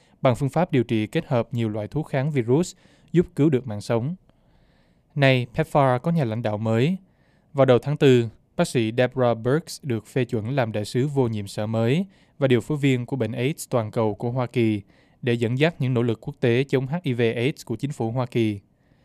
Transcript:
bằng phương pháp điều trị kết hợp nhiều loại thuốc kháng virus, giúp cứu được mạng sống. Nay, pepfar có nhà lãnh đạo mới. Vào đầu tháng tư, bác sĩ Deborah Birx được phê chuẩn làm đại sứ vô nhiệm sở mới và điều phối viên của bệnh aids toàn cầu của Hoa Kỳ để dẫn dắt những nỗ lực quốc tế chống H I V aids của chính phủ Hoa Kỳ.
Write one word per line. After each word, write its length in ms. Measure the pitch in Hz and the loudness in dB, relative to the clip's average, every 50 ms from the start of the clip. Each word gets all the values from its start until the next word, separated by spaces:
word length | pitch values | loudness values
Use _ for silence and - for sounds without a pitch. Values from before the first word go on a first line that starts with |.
| _ _ _ _ | _ _ _ _
bằng 140 | - 131 113 | 2 2 2
phương 120 | - 143 131 | 2 -2 -2
pháp 240 | - 165 - - | 0 0 0 2
điều 120 | 147 127 117 | 2 0 2
trị 220 | - 117 107 107 | 2 0 -2 -2
kết 200 | - - 165 - | -2 -4 -6 -2
hợp 220 | - 131 117 113 - | 0 0 0 0 -2
nhiều 160 | - 117 113 110 | -2 -2 -2 -2
loại 200 | 104 110 104 104 | -2 -4 -8 -6
thuốc 180 | - 143 - | -6 -8 -6
kháng 240 | - - 135 131 156 | -4 -2 -2 -2 0
virus, 440 | 147 131 110 117 131 160 185 - - _ _ _ _ _ _ _ | -2 -2 2 2 2 2 2 -2 -6 _ _ _ _ _ _ _
giúp 140 | - 165 175 - _ | 0 0 0 0 _
cứu 140 | - 139 165 | 2 2 4
được 160 | 131 117 - | 2 2 -2
mạng 140 | 110 104 104 | -6 -8 -8
sống. 340 | - - 117 113 117 151 185 - _ _ _ _ _ _ _ _ _ _ _ _ _ _ _ _ _ _ _ | -4 -2 -2 -2 -2 -4 -6 -8 _ _ _ _ _ _ _ _ _ _ _ _ _ _ _ _ _ _ _
Nay, 320 | 147 139 135 131 123 120 - - | 2 4 4 4 2 0 -2 -4
pepfar 440 | - 156 - - 147 139 131 127 127 | -4 -4 0 2 2 4 4 2 0
có 120 | - 170 | 0 0
nhà 140 | 170 165 139 | 0 0 0
lãnh 180 | 110 107 120 | 0 -2 -2
đạo 160 | 117 107 107 104 | -2 -2 -2 -2
mới. 380 | 113 113 113 113 131 165 190 - - _ _ _ _ _ _ _ _ _ | 0 0 2 2 2 0 0 -4 -8 _ _ _ _ _ _ _ _ _
Vào 120 | - 139 131 | 0 2 4
đầu 140 | 127 123 113 | 6 6 4
tháng 180 | - 139 147 | 2 -2 -2
tư, 320 | - 156 135 127 120 117 110 - _ _ _ _ | 4 6 6 6 6 4 0 -6 _ _ _ _
bác 120 | - 175 - | -4 -4 -2
sĩ 240 | - 127 110 110 117 | 0 -2 -2 0 0
Deborah 420 | 127 127 123 - 131 123 117 113 110 | 0 0 0 0 0 0 0 0 0
Birx 420 | 110 123 139 165 - - - - | 0 0 -2 -2 -2 -6 -14 -12
được 240 | - 139 117 107 - | -6 -6 -4 -4 -6
phê 180 | - - 135 123 | -4 -4 -4 -2
chuẩn 260 | - 123 110 104 117 | -2 -2 -4 -4 -2
làm 220 | 139 139 117 110 | -2 -2 -2 -2
đại 120 | 107 107 104 | -2 -6 -6
sứ 220 | - - 123 135 | -2 -2 -2 -2
vô 220 | 151 139 139 127 117 | 0 0 0 0 0
nhiệm 180 | 113 104 101 | -2 -4 -6
sở 200 | 101 - - 107 | -8 -6 -6 -4
mới 400 | 110 113 113 117 120 139 180 202 - - _ _ _ _ - | -2 -2 0 0 2 0 0 -2 -4 -10 _ _ _ _ -2
và 100 | 139 131 | 2 2
điều 120 | 123 113 | 2 2
phối 180 | - - 156 143 | 2 -2 -4 0
viên 280 | 139 139 131 123 120 | 0 0 0 0 -2
của 100 | - 143 | -4 -4
bệnh 160 | 127 113 107 | -4 -4 -4
aids 360 | 123 120 123 131 - - - - | -4 -4 -4 -4 -4 -6 -6 -4
toàn 200 | 131 120 107 107 | -2 -2 -2 -2
cầu 240 | - 120 110 107 101 | -2 -2 -2 -2 -2
của 160 | - 123 120 | -4 -6 -4
Hoa 160 | 123 131 123 | -4 -4 -4
Kỳ 360 | - - 123 113 110 107 101 - - _ _ _ _ _ _ | -2 0 0 2 2 0 -2 -4 -10 _ _ _ _ _ _
để 120 | - 123 120 | -2 -2 0
dẫn 240 | 117 117 110 123 131 | 0 0 -2 0 0
dắt 160 | 151 175 - - | 0 0 0 -2
những 160 | 135 127 131 | -2 -2 0
nỗ 80 | 117 | 0
lực 160 | 120 120 110 - | 0 0 -2 -4
quốc 140 | - 147 - - | -6 -12 -6 -2
tế 240 | - 120 117 123 139 | 0 2 2 2 0
chống 220 | - 139 131 135 | 0 -2 -2 -2
H 80 | 131 156 180 | -2 -6 -4
I 100 | - 135 | -4 -4
V 80 | 120 117 117 113 113 | -2 0 0 0 0
aids 280 | 117 117 147 160 - - | 0 -2 -4 -4 -6 -8
của 120 | - 123 | -10 -6
chính 160 | - 139 143 | -6 -6 -8
phủ 180 | 147 - 110 113 | -4 -4 -4 -4
Hoa 160 | 117 131 123 | -2 -4 -4
Kỳ. 340 | - - 120 113 107 104 101 - _ _ _ _ _ _ _ | -2 0 0 0 0 -2 -4 -10 _ _ _ _ _ _ _